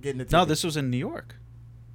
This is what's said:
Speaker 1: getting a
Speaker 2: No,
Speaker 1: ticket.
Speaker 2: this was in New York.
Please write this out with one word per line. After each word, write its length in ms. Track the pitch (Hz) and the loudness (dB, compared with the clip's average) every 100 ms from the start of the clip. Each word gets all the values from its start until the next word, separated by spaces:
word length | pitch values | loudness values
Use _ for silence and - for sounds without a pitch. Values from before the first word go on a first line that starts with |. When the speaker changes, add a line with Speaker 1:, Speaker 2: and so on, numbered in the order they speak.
Speaker 1:
getting 180 | 139 127 | -6 -4
a 60 | 127 | 4
Speaker 2:
No, 40 | 160 | 6
Speaker 1:
ticket. 80 | 175 | 6
Speaker 2:
this 140 | 151 175 | 4 0
was 100 | 151 | 0
in 140 | 135 | 0
New 80 | 123 | 0
York. 380 | 196 - - - - - - - - | -2 -6 -12 -16 -18 -18 -18 -18 -14